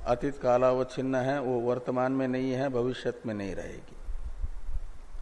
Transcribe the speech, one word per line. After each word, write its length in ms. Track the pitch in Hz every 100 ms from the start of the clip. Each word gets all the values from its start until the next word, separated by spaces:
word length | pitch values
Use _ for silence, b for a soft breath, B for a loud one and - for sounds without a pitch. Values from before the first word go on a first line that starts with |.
| -
अतीत 320 | 120 143 135
कालावच्छिन्न 760 | 127 123 127 131 127 - 131 131
है, 220 | 127 143
वो 200 | 127 123
वर्तमान 500 | 120 123 123 127 127
में 160 | 135 131
नहीं 240 | 127 131
है, 180 | 127 139
भविष्यत 520 | 123 123 123 - - 120
में 80 |
नहीं 220 | 104 98 85
रहेगी, 400 | 82 - - - - - - - - - - - - - - -